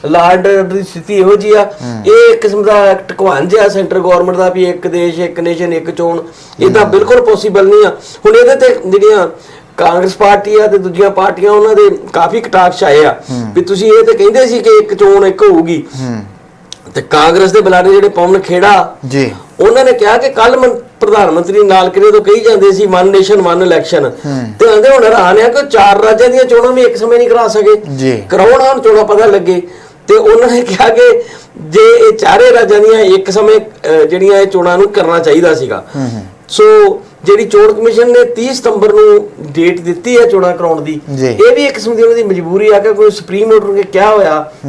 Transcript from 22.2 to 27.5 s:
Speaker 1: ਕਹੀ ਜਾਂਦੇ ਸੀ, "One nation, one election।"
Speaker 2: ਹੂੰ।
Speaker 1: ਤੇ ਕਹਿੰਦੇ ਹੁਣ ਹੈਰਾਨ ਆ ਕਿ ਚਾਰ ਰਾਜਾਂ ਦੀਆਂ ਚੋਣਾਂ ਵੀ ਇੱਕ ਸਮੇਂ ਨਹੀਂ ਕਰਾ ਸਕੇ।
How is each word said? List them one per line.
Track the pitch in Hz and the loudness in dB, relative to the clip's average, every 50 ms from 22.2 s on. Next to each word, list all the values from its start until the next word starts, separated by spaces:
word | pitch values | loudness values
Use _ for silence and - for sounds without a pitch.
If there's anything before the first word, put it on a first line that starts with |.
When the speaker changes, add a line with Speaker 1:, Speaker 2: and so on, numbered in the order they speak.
Speaker 1:
ਕਹੀ | 202 196 208 233 | 2 2 0 2
ਜਾਂਦੇ | 220 226 220 196 196 196 190 | 2 2 2 4 2 2 2
ਸੀ, | 190 208 | 2 0
"One | 196 185 180 180 | 0 0 0 0
nation, | 190 196 190 190 196 208 202 | 2 2 2 2 2 0 0
one | 185 175 170 175 | 0 0 0 0
election।" | 185 180 170 156 156 - - 156 143 | 0 0 0 -2 -2 -2 -4 -2 -2
Speaker 2:
ਹੂੰ। | 123 113 - - 147 139 131 120 110 107 101 | -4 -6 -8 -10 -8 -8 -8 -8 -10 -2 0
Speaker 1:
ਤੇ | - | 0
ਕਹਿੰਦੇ | - 214 214 214 539 | 2 2 2 4 4
ਹੁਣ | - - 226 | 4 4 2
ਹੈਰਾਨ | 214 220 214 185 180 190 214 | 2 2 2 2 2 2 2
ਆ | 226 233 | 2 0
ਕਿ | 240 277 285 285 | 0 -2 -4 -2
ਚਾਰ | - 220 196 202 202 202 214 | 0 2 2 4 2 2 2
ਰਾਜਾਂ | 220 220 - 247 - | 0 2 2 2 2
ਦੀਆਂ | 247 262 254 | 2 2 2
ਚੋਣਾਂ | 247 240 233 233 254 254 | 2 2 2 2 2 0
ਵੀ | 254 247 | 2 0
ਇੱਕ | 233 - | 0 0
ਸਮੇਂ | 190 220 233 240 240 | -2 -2 0 0 0
ਨਹੀਂ | 240 233 | 2 0
ਕਰਾ | 233 233 233 | 0 0 0
ਸਕੇ। | 214 | -2